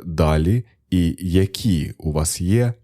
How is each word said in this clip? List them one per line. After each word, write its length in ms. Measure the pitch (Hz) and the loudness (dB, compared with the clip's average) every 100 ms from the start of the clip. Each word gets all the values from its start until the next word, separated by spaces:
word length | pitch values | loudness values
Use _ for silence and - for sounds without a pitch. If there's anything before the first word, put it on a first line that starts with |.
| 87 | -6
далі 600 | 76 78 78 82 120 - _ _ | 0 2 2 2 0 -4 _ _
і 260 | 92 82 - | 0 0 -2
які 760 | 92 90 95 - 110 80 71 - | 0 2 2 0 0 0 -2 -6
у 140 | 78 | -4
вас 300 | 76 80 - | -2 -2 -2
є 320 | 90 113 120 117 | 0 2 0 -4